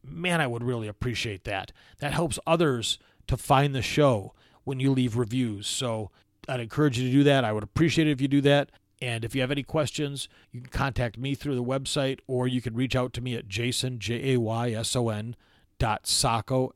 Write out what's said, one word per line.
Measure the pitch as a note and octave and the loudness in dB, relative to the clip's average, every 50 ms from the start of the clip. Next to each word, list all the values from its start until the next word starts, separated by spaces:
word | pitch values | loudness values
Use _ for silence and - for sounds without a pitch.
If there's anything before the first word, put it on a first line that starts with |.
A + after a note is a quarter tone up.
| - | -16
Man, | - D3+ E3+ F3 F3+ F3 E3 | -14 -10 -4 -2 0 2 2
I | D3+ | 2
would | B2 A#2 A2+ | 0 -2 -2
really | A#2+ B2 B2 A#2 A2 G#2 | -2 -2 -2 -2 -4 -8
appreciate | G2+ _ - B2 A2+ G2+ - A#2 G2+ F#2 _ | -8 _ -4 -4 -2 -2 -4 -4 -6 -8 _
that. | G#2+ G2+ F#2+ F#2 - - _ - - - - | -6 -4 -4 -6 -8 -16 _ -20 -20 -12 -8
That | C#3+ C#3+ | -6 -4
helps | C3+ D3+ E3+ D#3 G#2+ - - | -2 -2 -2 -2 -4 -4 0
others | D#3+ E3 E3 E3+ D3 B2+ A#2 A#2 - - - _ _ _ _ _ | 0 2 4 4 2 2 0 -2 -4 -4 -6 _ _ _ _ _
to | - C3 | -4 -4
find | - - - C#3 C3 C#3+ C#3+ C3+ | -4 2 4 4 6 6 4 0
the | C3 | -2
show | - - - D3+ D3 C#3 B2 G#2 G2 - _ _ _ _ _ _ _ | -4 0 4 4 4 6 4 2 -2 -8 _ _ _ _ _ _ _
when | C3 C#3 C3 | -6 -4 0
you | C3 C#3 | 2 2
leave | C3+ C3 B2+ B2 G#2+ | 4 4 2 2 2
reviews. | A#2+ B2 G#2 A#2+ C3 B2+ A#2 G#2 G2 G2+ | 0 -2 0 0 0 0 -2 -2 -6 -6
So | - - - C3+ A#2+ A2+ A2 G#2+ F#2+ _ _ _ _ _ _ - | -6 -4 -4 -2 -2 -4 -4 -6 -8 _ _ _ _ _ _ -8
I'd | - C3 B2 | -6 -6 -6
encourage | A#2 A2 - C#3+ D3+ D3 A#2+ A#2 | -6 -4 0 2 2 4 4 2
you | B2+ | 0
to | B2+ | 4
do | B2+ C#3+ C#3+ | 6 6 6
that. | D3 C#3 C3+ B2 | 8 6 4 2
I | G#2+ | 0
would | G#2+ G#2+ | -2 -4
appreciate | G#2 - _ - E3 D#3+ - E3+ D#3 | -6 -4 _ 2 2 4 4 2 2
it | D3+ | 2
if | D3 B2+ | 2 0
you | C#3 C3+ | 0 2
do | C#3 C#3+ | 2 4
that. | C3+ C#3+ C#3+ C#3+ C#3 - _ _ _ _ _ _ | 6 6 4 4 2 -2 _ _ _ _ _ _
And | B2+ B2 A#2 A#2 A2+ | -6 -6 -4 -4 -6
if | A2 - | -4 -2
you | C3+ | -2
have | B2+ B2 | -2 0
any | C#3+ C#3 | -2 -4
questions, | C3 - - D#3 D3 A#2+ - - D3+ C#3+ C#3+ C3 - - _ _ _ _ | -4 -2 -2 -2 -2 -2 -2 -4 -4 -4 -4 -8 -10 -12 _ _ _ _
you | - B2 | -16 -16
can | B2+ - | -14 -8
contact | - - C3+ C#3 A2 - B2 A#2 G#2+ | -4 -2 -2 -2 -2 -2 -4 -4 -4
me | A2+ B2+ C#3 C#3 | -6 -4 -4 -4
through | - - D3 C#3 | -4 -4 -4 -2
the | B2 B2 | -2 -2
website, | A#2+ C3+ C#3 C3+ - - D3+ C3+ C3+ C3+ - _ | -2 -2 -4 -4 -2 -2 -2 0 -2 -4 -6 _
or | - C3 B2 B2+ | -4 -2 0 0
you | B2+ B2+ B2+ | 0 0 -2
can | A#2+ B2 A2 | -2 -4 -4
reach | A#2 C3 B2 - | -2 -2 0 0
out | B2+ B2+ B2+ - | 0 -2 -2 -4
to | A#2+ | -8
me | B2 B2+ A#2+ | -6 -6 -6
at | A#2 - G#2 | -6 -8 -8
Jason, | F#2+ G#2+ A#2 B2+ B2 - - B2+ B2+ A#2+ | -6 -4 -2 -2 -2 -2 -2 -4 -4 -6
J | G2 G2 A#2 A#2 - C3 B2+ | -4 -4 -4 -2 0 2 2
A | B2 | 2
Y | A2+ A2 A2+ A2+ A#2+ B2 | 2 0 0 -2 -2 -2
S | A2 A2 A#2 - - | -2 -4 -4 -2 -2
O | B2+ A#2+ A2+ | 0 0 0
N, | G#2+ G#2 G#2+ A#2 A#2+ _ _ _ _ _ _ _ _ _ | -2 -4 -6 -8 -12 _ _ _ _ _ _ _ _ _
dot | C3 A2+ G#2+ - _ | 0 0 0 -2 _
Sacco | - - - - B2+ A2+ A2+ G#2+ - C3 C3 C3 C3 - | -2 0 2 2 2 2 0 0 0 0 0 0 0 -4